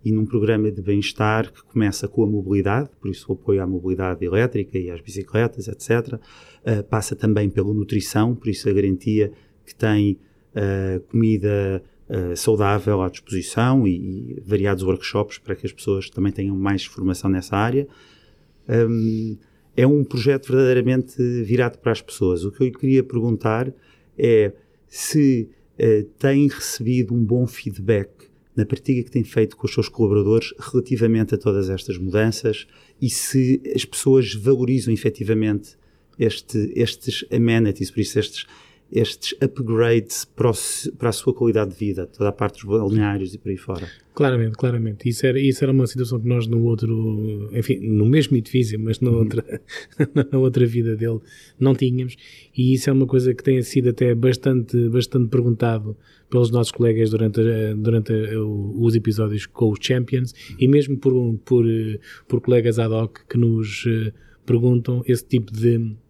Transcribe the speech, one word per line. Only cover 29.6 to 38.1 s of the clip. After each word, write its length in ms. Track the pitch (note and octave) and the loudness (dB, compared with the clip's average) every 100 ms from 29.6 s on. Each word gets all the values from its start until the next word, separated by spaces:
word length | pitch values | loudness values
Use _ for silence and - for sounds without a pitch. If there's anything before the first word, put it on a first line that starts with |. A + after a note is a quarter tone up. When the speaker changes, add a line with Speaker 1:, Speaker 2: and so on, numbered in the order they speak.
| - | -4
Speaker 1:
os 60 | |
seus 160 | - - | -2 -4
colaboradores 640 | - A2 G2+ G2+ A2 - - | 0 2 2 4 2 0 -14
relativamente 800 | - B2+ B2+ B2 A2+ A2+ G#2+ G2+ | -4 -4 -2 0 2 2 0 0
a 20 | |
todas 320 | - G2 F#2+ | 0 0 -2
estas 280 | F#2+ - F2+ | -4 -6 -6
mudanças 680 | F#2 G2+ A2 G#2+ A#2 G#2+ - _ _ _ | -2 2 2 0 -4 -4 -10 _ _ _
e 80 | B2+ | -4
se 520 | - - C3+ B2+ C3+ - - | -4 -2 0 2 0 0 -6
as 80 | |
pessoas 500 | - - - C3 A2 | -6 -4 4 4 4
valorizam 600 | G#2 G#2+ C3 B2 C3 A#2 | -2 0 2 2 0 0
efetivamente 840 | A2 A#2 - G2+ A2 A2 G2+ - _ _ _ _ - | 0 -2 -4 -2 0 0 -2 -6 _ _ _ _ -2
este, 540 | A2 - - A2+ G#2+ - | -2 -2 -6 -4 -2 -2
estes 500 | A#2 - - - - | -2 -2 -8 -8 -4
amenities, 600 | B2 A#2 A#2 A2 G2 G2 | 0 2 2 2 -2 -6
por 80 | - | -4
isso 180 | G2+ | -2